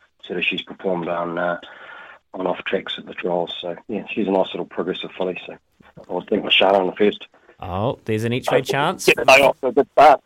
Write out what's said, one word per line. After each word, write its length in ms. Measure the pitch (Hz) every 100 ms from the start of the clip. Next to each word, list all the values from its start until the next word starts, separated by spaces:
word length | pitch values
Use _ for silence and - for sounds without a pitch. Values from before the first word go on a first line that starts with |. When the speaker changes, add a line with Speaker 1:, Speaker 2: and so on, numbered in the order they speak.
| _ _ -
Speaker 1:
suit 120 | 90
her. 40 |
She's 220 | - 92
performed 460 | - - 95 90 82
on, 280 | 85 85 85
uh, 220 | 87 87 - - - - - - _
on 140 | 92 92
off 160 | 90 -
tracks 300 | 95 - -
at 80 | 98
the 80 |
trials. 400 | - 92 87 82 -
So, 140 | 87 85 -
yeah, 180 | 101 -
she's 180 | 120 95
a 40 |
nice 160 | 95 92
little 120 | 92 82
progressive 460 | - 87 85 82 -
filly, 220 | 92 87 -
so 120 | 82 _ _ _ - -
I 40 |
would 140 | 90 -
think 160 | 101 98
Mashana 340 | - 95 98
on 80 | 92
the 80 | -
first. 320 | 104 - - _ _ _
Speaker 2:
Oh, 400 | 73 90 123 - -
there's 180 | 110
an 100 | 117
each 160 | 123 -
way 120 | 135
chance. 440 | 131 139 160 - -
Speaker 1:
Get 120 | -
the 80 | 139
day 160 | 135
off 180 | 135 -
to 60 | 131
a 40 |
good 160 | 127 -
start, 300 | - 147 131